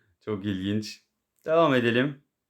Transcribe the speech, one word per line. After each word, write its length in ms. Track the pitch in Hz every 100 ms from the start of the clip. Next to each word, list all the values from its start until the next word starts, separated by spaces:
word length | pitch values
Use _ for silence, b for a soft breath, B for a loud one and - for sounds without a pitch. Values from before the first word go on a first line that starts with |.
| _ _
çok 240 | - 101
ilginç. 600 | 104 92 98 107 107 - _ _ _ _
Devam 300 | 156 165 160
edelim. 500 | 127 117 117 147 143 _ _